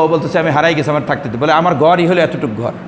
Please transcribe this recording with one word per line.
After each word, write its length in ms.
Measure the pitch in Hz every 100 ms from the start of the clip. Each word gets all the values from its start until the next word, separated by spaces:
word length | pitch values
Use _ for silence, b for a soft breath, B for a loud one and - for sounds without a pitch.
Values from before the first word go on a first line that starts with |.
| 160
বলতেছে, 260 | 165 147 170
"আমি 120 | 160
হারাই 240 | 143 165
গেছি, 160 | 156 151
আমার 160 | 151 143
থাকতে 200 | 139 135
দিতে।" 120 | 117
বলে, 100 | 147
"আমার 220 | 156 175
ঘরই 320 | 139 156 180 170
হলো 140 | 180
এতটুক 320 | 139 - 143 107
ঘর, 160 | 117 -